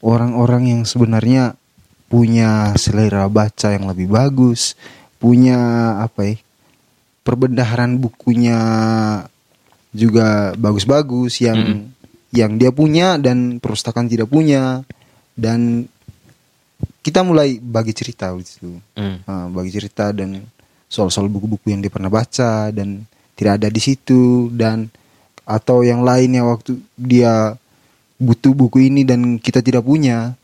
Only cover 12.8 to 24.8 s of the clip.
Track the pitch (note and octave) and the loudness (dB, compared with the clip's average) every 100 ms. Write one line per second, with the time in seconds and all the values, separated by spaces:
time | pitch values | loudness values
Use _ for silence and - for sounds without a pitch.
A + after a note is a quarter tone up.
12.8 | D#3 D#3 F3+ E3+ C#3 B2 B2 A#2+ - G#2+ | 2 2 2 0 0 0 -2 -4 -8 -6
13.8 | - A#2 A#2+ A2+ A2 D3 D#3 C#3 C3 C3 | -6 -4 -2 -2 0 0 2 0 0 -6
14.8 | C3+ - _ _ _ - A2+ A#2 A#2+ A#2 | -10 -20 _ _ _ -6 -4 -2 0 -2
15.8 | A#2+ _ - - _ _ _ _ _ _ | -6 _ -20 -20 _ _ _ _ _ _
16.8 | - _ - E3+ F#3 E3 C#3+ A#2+ A#2+ A2+ | -12 _ -2 0 4 4 2 -2 -4 -4
17.8 | A2 G#2+ - A#2+ F#2+ F2+ F2+ - F2 F2 | -4 -6 -8 -10 -10 -10 -14 -18 -18 -18
18.8 | G2+ - G2+ F#2 G2 F#2+ F2+ F#2 F#2 G2 | _ -10 -8 -8 -10 -10 -8 -8 -8 -8
19.8 | G2+ - G#2 G#2 F#2+ G2 G#2+ _ _ _ | -10 -6 -4 -4 -8 -10 -16 _ _ _
20.8 | _ - G2 F#2+ G2+ G2+ G#2+ G#2+ - G2+ | _ -4 -4 -2 -4 -4 -6 -6 -4 -4
21.8 | G2 G2+ F#2+ G#2+ A#2 - B2 A2 G#2+ G#2+ | -6 -6 -4 -2 -2 -4 -2 -2 -4 -6
22.8 | G2+ G2 A2 _ _ - G#2 G2+ G#2 A2 | -8 -10 -14 _ _ -4 0 0 0 -2
23.8 | B2 C3+ - B2+ B2 B2 A#2+ A#2+ A2+ A2+ | -2 -4 2 2 4 2 -2 -2 -2 -2